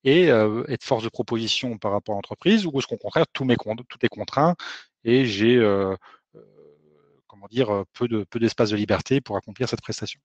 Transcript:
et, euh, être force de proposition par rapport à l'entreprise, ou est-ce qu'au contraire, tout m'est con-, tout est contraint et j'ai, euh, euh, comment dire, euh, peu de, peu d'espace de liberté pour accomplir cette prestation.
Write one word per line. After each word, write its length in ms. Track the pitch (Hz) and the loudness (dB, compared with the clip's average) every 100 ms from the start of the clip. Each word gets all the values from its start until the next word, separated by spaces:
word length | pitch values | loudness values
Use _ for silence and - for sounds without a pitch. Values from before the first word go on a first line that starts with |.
et, 280 | 131 160 175 | 4 4 6
euh, 320 | 117 107 110 123 | 4 4 0 -6
être 160 | 123 | -8
force 200 | - 120 | -2 -2
de 60 | 113 | -2
proposition 680 | - 117 113 110 - 127 110 | -8 -4 -4 -2 -4 -4 -6
par 140 | 107 | -4
rapport 240 | 101 - 101 | -4 -4 -8
à 20 | |
l'entreprise, 480 | - 107 175 220 185 | -8 -4 2 2 0
ou 140 | 135 | -4
est-ce 80 | - | -6
qu'au 100 | 113 | -8
contraire, 280 | 101 160 165 | -2 0 0
tout 120 | - 131 | -2 0
m'est 100 | 117 | 0
con-, 200 | 107 113 | 0 -8
tout 220 | - - | -10 -2
est 60 | 120 | -2
contraint 460 | 104 104 - 160 175 - - - _ | -2 -4 2 2 0 -8 -16 -20 _
et 220 | 113 127 127 | 2 2 2
j'ai, 320 | 98 113 123 | 2 4 6
euh, 380 | 107 98 95 95 - - _ 110 | 4 2 0 -4 -10 -20 _ -20
euh, 60 | 104 101 73 73 76 76 71 69 _ | -20 _ -20 _ _ _ _ _ _
comment 200 | 101 98 | -20 -6
dire, 240 | 113 113 | -2 0
euh, 120 | 101 95 | -2 -4
peu 140 | - 120 | -6 -4
de, 160 | 110 | -4
peu 160 | 98 117 | -4 -2
d'espace 320 | 113 - 110 | -2 2 0
de 40 | 104 | 0
liberté 460 | 104 95 - 135 | 0 -2 0 -2
pour 160 | - 98 | -2 -8
accomplir 320 | - 101 127 | -8 -8 -6
cette 120 | 123 | -6
prestation. 380 | - - 107 - | -8 -10 -10 -14